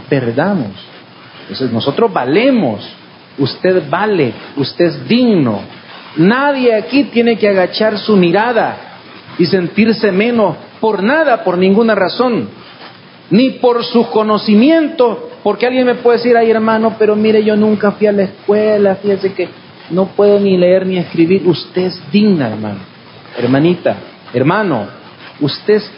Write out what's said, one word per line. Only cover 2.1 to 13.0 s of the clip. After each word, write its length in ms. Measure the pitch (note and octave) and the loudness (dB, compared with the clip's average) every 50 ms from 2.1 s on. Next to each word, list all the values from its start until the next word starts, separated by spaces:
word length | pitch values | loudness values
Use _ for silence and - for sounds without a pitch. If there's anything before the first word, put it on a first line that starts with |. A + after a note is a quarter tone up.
| F3 | 0
valemos, 760 | D3+ B2+ B2+ D3+ G3+ B3 C#4 C4 A3+ D#3+ A#2+ G#2 G2+ - - - - - - - - - - - | -2 -2 0 0 2 2 2 2 2 0 -2 -4 -6 -10 -14 -18 -20 -20 -20 -20 -20 -20 -14 -6
usted 460 | - C#3 B2+ - - - F3+ F#3 F3+ D#3 C#3 | -4 -4 -4 -4 -2 -2 0 0 0 -2 -2
vale, 420 | D#3 F3+ G#3 G#3+ G3+ E3+ C#3 A2+ G#2+ - - - - | -4 -2 -2 0 0 0 0 -2 -4 -8 -14 -12 -6
usted 300 | C#3+ C3+ - - - E3+ | -6 -6 -4 -2 0 0
es 240 | E3+ D3+ C#3 B2+ B2+ | 0 -2 -4 -4 -2
digno. 500 | A3 B3 B3+ A#3 G#3 E3+ C#3 A#2 G#2 G2 F#2 - - - - - - - - - - | 0 2 2 2 2 2 0 0 -2 -4 -8 -12 -18 -20 -20 -20 -20 -20 -20 -8 -2
Nadie 580 | D3+ E3 G3 A#3+ C4 C#4 D4 C#4+ C4+ B3 A#3+ A3 | 2 2 2 2 2 0 0 0 2 2 2 2
aquí 300 | G#3+ G#3+ - C4 C#4+ A#3 | 0 -2 -2 -2 -2 -2
tiene 340 | G3+ - A#3+ A#3 A#3 A3+ | 0 0 0 2 2 0
que 120 | - G#3 G3+ | 2 2 0
agachar 480 | G3 F#3+ F3+ F3+ - - G#3+ A3 G#3 | 2 2 0 -2 -2 -2 -2 -2 -2
su 180 | G3 - - G#3+ | -2 -2 0 2
mirada 760 | F#3+ F3+ E3+ E3+ G3+ A3+ B3 A#3+ G#3+ E3 B2+ G#2 - - - - - - - - - - - - | 2 2 2 2 0 0 0 0 0 -2 -2 -4 -8 -14 -20 -20 -20 -20 -20 -20 -20 -20 -10 -4
y 80 | - F3+ | -2 -2
sentirse 680 | - F#3+ F#3 F3 D#3+ - G3+ A3+ A#3 G#3+ - A3+ G3+ F#3 | 0 0 -2 -2 -2 0 0 2 2 0 0 0 -2 0
menos 420 | F#3+ G#3+ A#3+ A#3+ A3+ G#3 F3 D3+ - - - - - | 0 0 0 0 0 0 0 -2 -4 -12 -20 -10 -4
por 240 | G#3+ A3 G3+ F#3 F#3+ | -4 -2 -2 0 0
nada, 400 | A3+ C#4+ D#4+ D#4+ C#4 A#3 - - | 0 2 2 2 2 0 0 0
por 140 | F#3 F3 | -2 0
ninguna 360 | F3 F#3 F#3+ G3 A3 A#3 A3+ G#3+ | 2 2 2 4 4 2 2 2
razón, 540 | G3 F#3 E3+ - - B3 B3+ A3+ E3 G#2+ G2+ - - - - - - - - - - | 0 0 -2 -2 -2 -2 0 0 -2 -6 -8 -12 -18 -20 -20 -20 -20 -20 -20 -20 -20